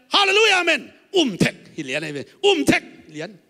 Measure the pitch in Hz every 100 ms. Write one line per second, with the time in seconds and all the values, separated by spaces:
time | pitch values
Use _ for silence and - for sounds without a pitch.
0 | _ 381 392 403 440 381 339 311 - -
1 | _ 392 277 170 - - - - 135 139
2 | 156 143 123 _ 403 359 - 349 - -
3 | - 151 175 185 _